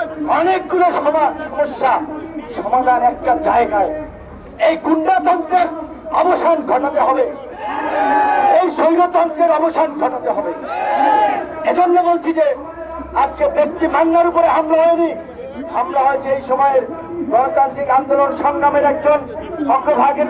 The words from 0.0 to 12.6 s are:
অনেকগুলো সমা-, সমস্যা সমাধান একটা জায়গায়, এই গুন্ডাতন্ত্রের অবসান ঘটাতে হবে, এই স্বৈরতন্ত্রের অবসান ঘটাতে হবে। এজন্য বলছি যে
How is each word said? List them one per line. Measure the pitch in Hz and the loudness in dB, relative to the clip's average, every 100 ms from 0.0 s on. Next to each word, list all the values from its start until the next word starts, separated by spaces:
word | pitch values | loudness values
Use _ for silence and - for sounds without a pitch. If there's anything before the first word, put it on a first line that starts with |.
| 320 320 294 277 | -2 -6 -2 0
অনেকগুলো | 339 370 - 359 359 - | 2 0 0 2 2 2
সমা-, | 285 311 285 - 302 | 0 2 0 -2 -6
সমস্যা | 302 285 - 262 185 - 311 - 302 - - | -4 -2 0 0 0 -2 -10 -12 -12 -10 -8
সমাধান | - 254 254 247 240 | -2 0 2 2 2
একটা | - - 240 208 | 0 -2 0 0
জায়গায়, | 240 240 208 190 - 311 - - - - - 320 | 0 2 0 -2 -4 -10 -16 -18 -20 -18 -2 0
এই | 320 - | 0 0
গুন্ডাতন্ত্রের | 320 320 370 349 349 - 359 339 - - - - - | 0 2 2 2 0 2 0 0 -4 -12 -14 -4 0
অবসান | 330 349 320 320 247 | 2 2 2 0 0
ঘটাতে | 254 285 294 254 | -2 0 0 2
হবে, | 262 240 - - - - - - - 831 831 855 - 807 - | 2 0 -4 -14 -12 -8 -6 -4 -2 0 2 2 2 4 4
এই | 359 - | 2 2
স্বৈরতন্ত্রের | 320 339 349 349 339 - 339 311 | 2 4 2 2 0 2 2 2
অবসান | 320 285 311 294 | 0 0 -2 0
ঘটাতে | 269 247 - 302 | -4 -2 -4 -2
হবে। | 311 320 - - 762 - 855 427 415 - - - 320 | -4 -6 -8 -6 -2 0 2 4 2 0 -6 -4 0
এজন্য | 349 359 349 349 | 2 4 4 4
বলছি | 339 320 320 | 0 0 0
যে | 294 262 | 0 0